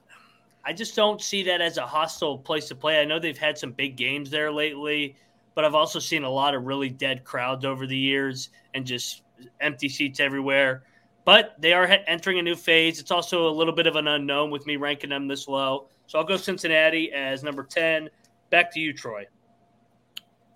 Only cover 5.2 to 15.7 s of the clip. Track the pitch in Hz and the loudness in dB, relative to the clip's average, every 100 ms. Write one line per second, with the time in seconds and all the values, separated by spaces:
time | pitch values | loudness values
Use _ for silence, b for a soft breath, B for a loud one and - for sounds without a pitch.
5.2 | b b _ 160 151 151 156 165 - 160 | b b _ 0 4 4 2 -2 -2 -2
6.2 | 135 135 143 135 127 139 135 131 135 131 | 0 2 2 0 -4 -4 -4 -4 -4 -4
7.2 | - 135 127 131 135 131 131 131 135 139 | -6 -4 -4 -2 -4 -4 -4 -2 0 0
8.2 | 139 131 - b b 135 127 123 - - | -2 -6 -12 b b -10 -6 -8 -8 -12
9.2 | _ _ - _ 147 135 143 131 143 135 | _ _ -20 _ -4 -2 -6 -2 -4 0
10.2 | 139 139 135 135 135 131 b b b _ | -2 0 0 2 2 0 b b b _
11.2 | - 214 214 - 160 175 180 196 156 170 | 6 6 6 2 4 6 6 4 2 -2
12.2 | 190 185 170 165 - 165 160 151 143 175 | 0 0 0 -2 4 6 4 0 -2 -2
13.2 | 147 180 165 156 165 160 165 156 151 147 | 0 2 2 2 0 2 2 2 0 -2
14.2 | 143 143 151 143 139 143 143 139 143 139 | 0 -2 -2 -4 -6 -4 -4 -4 -6 -6
15.2 | 139 139 - 135 135 | -4 -6 -4 -2 0